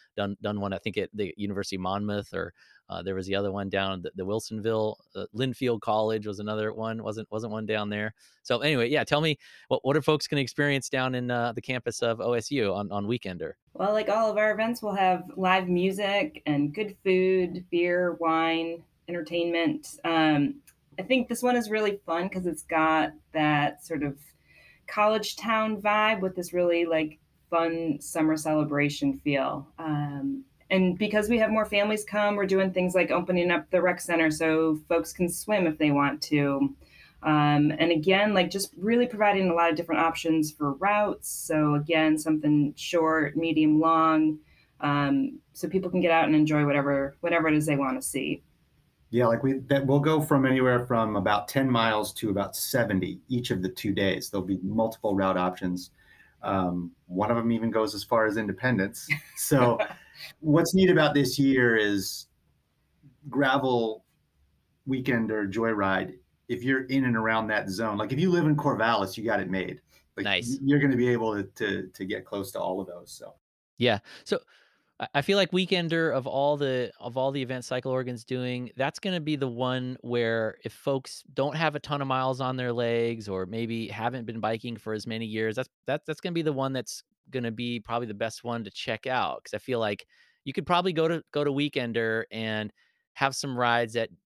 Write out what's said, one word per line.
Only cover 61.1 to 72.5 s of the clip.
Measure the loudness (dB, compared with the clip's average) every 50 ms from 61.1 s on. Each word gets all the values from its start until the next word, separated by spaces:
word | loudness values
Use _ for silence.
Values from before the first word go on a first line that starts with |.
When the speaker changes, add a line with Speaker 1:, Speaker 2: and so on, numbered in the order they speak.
| 4
Speaker 3:
this | 4 2 2 2 2
year | 4 4 4 6 4 6 4
is | 4 4 2 2 0 -2 -4 -8 -10 -14 -16 _ _ _ _ _ _ _ _ _ _ _ _ _ _ _ -20 _ _ _ -6
gravel | -2 0 2 4 4 2 2 2 2 2 2 0 -2 -6 -12 _ _ _ _ _ _ _ _ _ _ _ _ _ _ _ _
weekend | -4 -4 -2 0 0 0 0 0 0
or | -2 -2 -2 -2
joyride, | -2 -2 0 0 0 0 2 2 2 0 -2 -4 -8 -16 _ _ _ _ _ -8
if | -6 -4 0
you're | 0 0 0 0
in | 0 0 2 2
and | 2 2 2
around | 2 2 0 0 0 0
that | -2 -2 -2 -2
zone, | -4 -4 -2 -2 -2 -2
like, | -4 -2 -2
if | 0
you | 2 2
live | 2 2 4
in | 2 2
Corvallis, | 2 0 0 0 2 2 2 2 2 0 -2 -6 -6
you | -4
got | -2 -2 -2
it | -2 -2
made. | -4 -4 -4 -4 -8 -12 -16 _ _ _ _ _ _
Like, | -6 -2
Speaker 1:
Nice. | 0 0 0 0 -2
Speaker 3:
y-, | -6 -2 2
you're | 2 4 4
gonna | 4 4 4
be | 4 4 2
able | 2 2 0 0 -2
to, | -2 -4
to, | -6 -6 -6 -4 -4 -4 -4 -6 -10
to | -10 -12 -8
get | -8 -8 -8 -8
close | -8 -8 -8 -8 -8